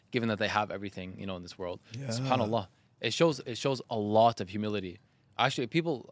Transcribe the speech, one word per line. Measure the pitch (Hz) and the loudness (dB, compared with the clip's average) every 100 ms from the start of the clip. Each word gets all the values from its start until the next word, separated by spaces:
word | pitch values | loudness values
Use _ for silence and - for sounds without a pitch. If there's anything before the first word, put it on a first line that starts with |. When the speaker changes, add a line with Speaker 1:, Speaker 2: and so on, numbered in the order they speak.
| _ | _
Speaker 1:
given | 127 117 | 0 0
that | 104 | 2
they | 104 | 2
have | 104 107 | 2 0
everything, | 98 101 - 92 98 | -4 -8 -8 -10 -8
you | 98 | -8
know, | 92 | -8
in | |
this | 87 - | -10 -8
world. | 90 90 - | -8 -8 -10
Speaker 2:
Yeah. | 117 135 | -10 -6
Speaker 1:
SubhanAllah. | 113 131 127 107 113 95 _ _ _ | -4 0 0 2 0 -2 _ _ _
It | 113 | -4
shows, | - 170 135 - | 2 2 2 -6
it | 113 | -4
shows | 143 131 - | -2 -2 -2
a | 113 | -2
lot | 104 110 117 113 | 4 6 6 4
of | 95 | -4
humility. | 104 107 104 92 87 _ _ _ - | -4 -2 -2 -6 -10 _ _ _ 0
Actually, | 127 139 120 | 0 2 0
people, | 160 165 131 - | 0 0 -4 -8